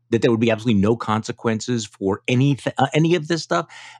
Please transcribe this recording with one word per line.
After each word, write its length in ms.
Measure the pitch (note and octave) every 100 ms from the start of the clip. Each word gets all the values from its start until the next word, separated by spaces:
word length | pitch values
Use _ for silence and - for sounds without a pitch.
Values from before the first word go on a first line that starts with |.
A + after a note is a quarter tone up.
| -
that 120 | A2+
there 80 | B2+
would 80 | A2+
be 140 | A2+
absolutely 280 | G#2+ A#2+ G#2
no 140 | G2
consequences 880 | A#2 - A2 - A#2 A#2 G#2+ - A#2+
for 380 | A2 - G2 G2+ -
any 260 | B2+ C#3
th-, 200 | C3+ - -
uh, 80 | C3+
any 220 | D3+ E3 F3
of 100 | D3+
this 160 | E3+
stuff. 240 | - E3+ E3+ - - -